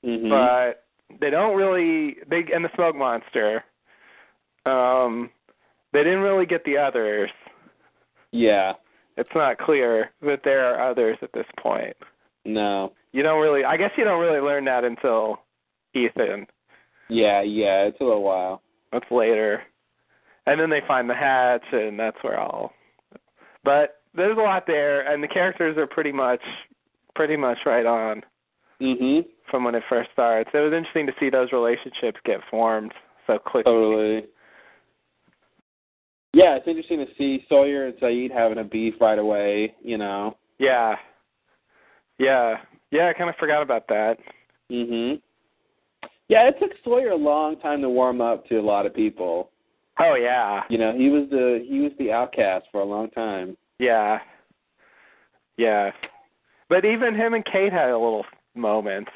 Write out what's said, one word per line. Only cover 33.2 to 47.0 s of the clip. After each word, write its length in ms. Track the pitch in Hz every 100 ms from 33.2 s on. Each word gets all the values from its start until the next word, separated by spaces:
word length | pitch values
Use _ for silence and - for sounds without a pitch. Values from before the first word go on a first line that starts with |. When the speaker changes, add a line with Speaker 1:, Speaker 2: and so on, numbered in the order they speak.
| -
Speaker 2:
so 120 | 107
quickly. 320 | - - 127
Speaker 1:
Totally. 540 | 117 110 110 107 110 107 _ _ - - _ _ _ _ _ _ _ _ _ _ _ _ _ _ _ _
Yeah, 220 | 147 180 135
it's 120 | 170
interesting 300 | 160 160 165
to 80 | 135 -
see 260 | 139 135 -
Sawyer 380 | 143 139 143 135
and 80 | 123
Sayid 340 | 123 120 127
having 260 | 127 113 110
a 60 |
beef 300 | 104 110 113 110
right 180 | 110 107
away, 560 | 107 104 104 104 110 _
you 160 | 120 110
know. 380 | 104 98 104 113 _ _
Speaker 2:
Yeah. 360 | 131 127 113 104 - _ _ _ _ _ _ _ _ _ _ _
Yeah. 400 | 131 131 117 110 - _ _
Yeah, 160 | 147 175
I 40 |
kinda 200 | 165 175 160
forgot 240 | 156 151
about 260 | 143 117 -
that. 300 | 107 107 113 - - _ _ _
Speaker 1:
Mm-hmm. 460 | 120 120 117 120 151 _ _ _ _ _ _ _ _ - _ _
Yeah, 180 | 220 247
it 100 | 277
took 100 | 403 -
Sawyer 260 | - 247